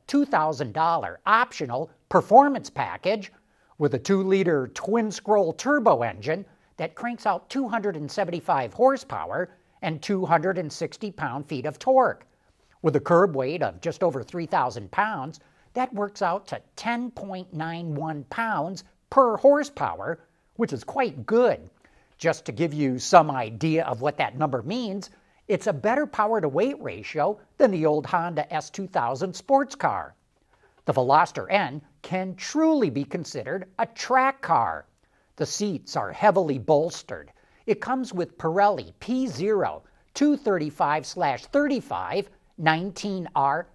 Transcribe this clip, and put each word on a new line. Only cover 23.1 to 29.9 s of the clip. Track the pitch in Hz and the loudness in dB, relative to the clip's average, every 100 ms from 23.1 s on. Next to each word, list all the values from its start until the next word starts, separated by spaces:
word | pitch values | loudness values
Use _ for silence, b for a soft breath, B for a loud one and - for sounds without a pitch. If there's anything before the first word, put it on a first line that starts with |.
| 180 156 | 6 6
idea | 131 110 113 160 160 131 | 0 -6 -4 0 0 -2
of | 117 | -4
what | 143 - | -4 -2
that | 123 127 | -4 -2
number | 151 127 | -2 -2
means, | 135 247 220 196 - b b b - | -4 -6 -6 -8 -10 b b b -4
it's | 185 220 | -2 -2
a | |
better | 143 208 269 294 | -2 0 0 -2
power-to-weight | - 214 226 151 143 254 302 | -2 0 0 0 0 0 -2
ratio | 143 85 98 151 170 214 _ - | -10 -10 -8 -2 -2 -2 _ 2
than | 247 | 4
the | 175 156 | 4 2
old | 151 131 | 0 0
Honda | 175 175 151 - | -2 -2 -4 -4
S | 160 - | -6 -6
two | - 185 | -10 -4
thousand | 160 120 131 185 | -2 -2 -2 -6
sports | - - 277 269 - | -6 2 2 2 -2
car. | 151 | -2